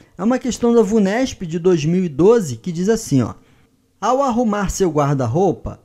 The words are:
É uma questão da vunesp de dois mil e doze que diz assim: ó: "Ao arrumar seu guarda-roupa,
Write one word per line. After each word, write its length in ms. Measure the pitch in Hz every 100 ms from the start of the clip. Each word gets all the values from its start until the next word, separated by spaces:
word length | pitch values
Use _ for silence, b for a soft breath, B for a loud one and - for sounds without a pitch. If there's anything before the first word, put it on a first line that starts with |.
| b b
É 60 |
uma 160 | 196 254
questão 340 | 254 - 233
da 80 | 233
vunesp 640 | 202 226 190 214 262 -
de 160 | 170 175
dois 260 | 175 175 147
mil 180 | 175
e 60 | 180
doze 480 | 135 185 240 165 113
que 140 | -
diz 180 | 165 185
assim: 320 | 226 - 139
ó: 140 | 101 - b b b b _ _
"Ao 220 | 208 262
arrumar 480 | 277 226 233 202 196
seu 200 | - 190
guarda-roupa, 920 | 147 139 143 120 139 190 123 - 104